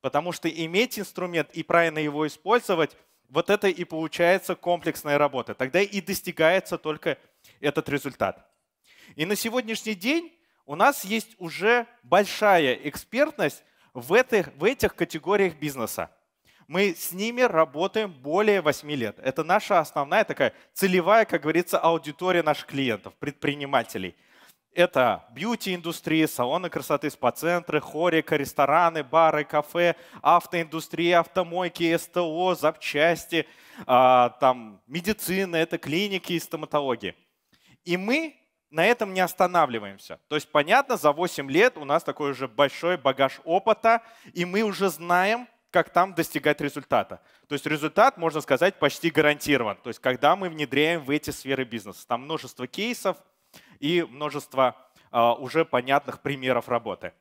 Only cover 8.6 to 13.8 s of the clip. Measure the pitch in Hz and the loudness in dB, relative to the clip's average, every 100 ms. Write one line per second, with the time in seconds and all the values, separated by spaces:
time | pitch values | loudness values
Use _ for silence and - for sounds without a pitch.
8.6 | _ _ _ _ - - 160 202 226 240 | _ _ _ _ -20 -8 -4 -2 -2 -4
9.6 | 220 220 214 208 202 320 339 _ _ _ | -4 -8 -8 -6 -4 -4 -4 _ _ _
10.6 | - 151 233 277 185 220 - _ 170 143 | -14 2 2 2 -4 -6 -6 _ -12 -2
11.6 | 202 240 226 _ 123 175 202 - 214 185 | 2 2 0 _ _ 2 2 2 4 6
12.6 | 139 123 143 - - 233 302 302 160 - | 4 0 -4 -10 -8 -2 -2 0 -4 -4
13.6 | _ _ | _ _